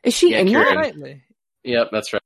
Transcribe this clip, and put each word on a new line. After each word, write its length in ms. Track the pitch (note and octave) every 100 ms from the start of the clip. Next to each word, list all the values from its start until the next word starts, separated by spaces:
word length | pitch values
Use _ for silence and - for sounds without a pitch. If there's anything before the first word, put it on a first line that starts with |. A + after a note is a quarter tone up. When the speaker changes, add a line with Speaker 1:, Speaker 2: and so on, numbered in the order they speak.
Speaker 1:
Is 120 | B3+
she 180 | - F4
Speaker 2:
yeah, 60 | -
Speaker 1:
in 60 | F#3+
Speaker 2:
Keira 40 | B3+
Speaker 1:
that? 100 | C5
Speaker 2:
Knight- 220 | D#4 D4+ D#3
Speaker 3:
Knightley. 260 | C3+ C#3 _ _ _ _
Speaker 2:
Yep, 260 | B2+ A#2+ A2+
that's 200 | G#2+ -
right. 80 | G#2